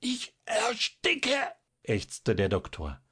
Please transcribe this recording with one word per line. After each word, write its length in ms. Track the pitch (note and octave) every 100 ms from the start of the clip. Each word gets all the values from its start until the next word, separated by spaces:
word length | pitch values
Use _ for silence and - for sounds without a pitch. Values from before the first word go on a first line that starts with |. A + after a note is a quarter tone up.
Ich 320 | B3+ B3 - _ -
ersticke!, 880 | G#3+ A3+ A#3 - - - E4+ B3+ C#4 C4+ - _ _
ächzte 520 | - G#2 - - -
der 140 | G2+ G2
Doktor. 540 | F#2+ - - D2+ C#2+ _